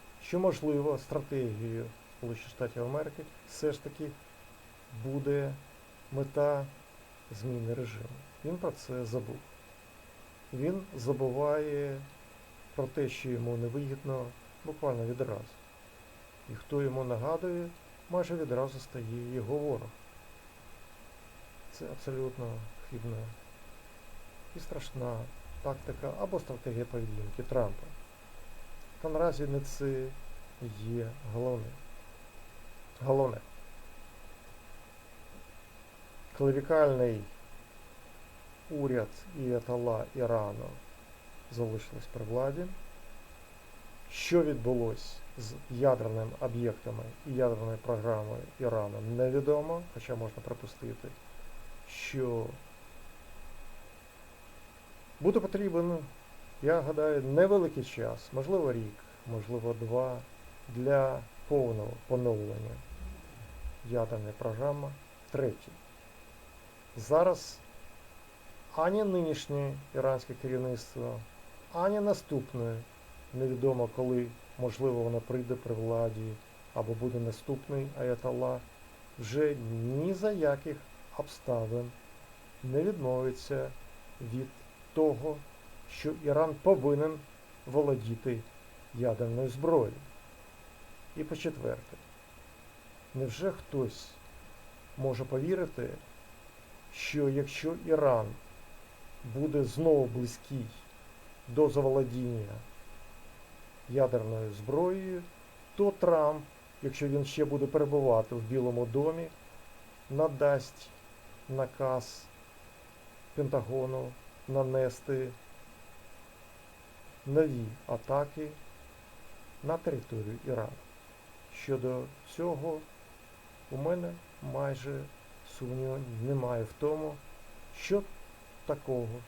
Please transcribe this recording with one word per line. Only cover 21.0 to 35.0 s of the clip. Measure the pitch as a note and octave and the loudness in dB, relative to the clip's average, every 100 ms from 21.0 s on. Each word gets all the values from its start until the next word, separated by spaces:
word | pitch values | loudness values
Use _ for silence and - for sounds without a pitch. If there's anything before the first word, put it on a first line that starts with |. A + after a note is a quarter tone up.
| - - - - - - - | -18 -18 -18 -18 -18 -16 -14
Це | - D#3+ | -10 -8
абсолютно | - - C3 C3 A#2+ A#2 A2+ A2 - - | -8 -6 -2 -2 -4 -6 -6 -8 -10 -10
хибна | A#2+ A#2 A2 A2+ - - - - - - - - - - - - F3 | -6 -4 -4 -6 -10 -16 -16 -16 -16 -16 -18 -14 -12 -12 -14 -12 -10
і | |
страшна | - D#3 - C3 B2 A2+ A#2+ - - - | -6 -6 -6 -4 -4 -4 -6 -10 -10 -6
тактика | C#3 C3+ - - C#3 - | -4 -4 -6 -6 -4 -2
або | G3+ F#3 | 0 -2
стратегія | - B2 - A2+ | -2 -6 -4 -2
поведінки | A#2+ A#2+ A2 G#2+ G#2 - | -2 -2 -2 -2 -2 -4
Трампа. | B2+ B2+ G#2+ G2 - - - - - - - - - - - - | 0 4 4 2 -6 -8 -12 -16 -16 -14 -12 -10 -10 -10 -12 -6
Та | D#3+ | 0
наразі | D#3 E3+ D#3 D3 | 4 4 4 2
не | C#3 | 0
це | C#3 - C#3 C3+ C3 C3 - - - - A#2+ G#2 | 0 -2 0 0 -2 -6 -8 -10 -12 -10 -8 -6
є | A2 A#2+ A2+ C3 B2+ | -4 -2 -2 -6 -6
головне. | A2 B2+ B2 G#2+ - - - - - - - - - - - - - | -2 0 0 -4 -8 -10 -12 -12 -14 -16 -14 -14 -14 -14 -14 -14 -4
Головне. | B2+ C3+ C3+ A2 - - - - - - - - - - - - - - - - | 4 6 6 2 -8 -14 -12 -12 -14 -14 -14 -16 -16 -16 -16 -18 -16 -16 -16 -18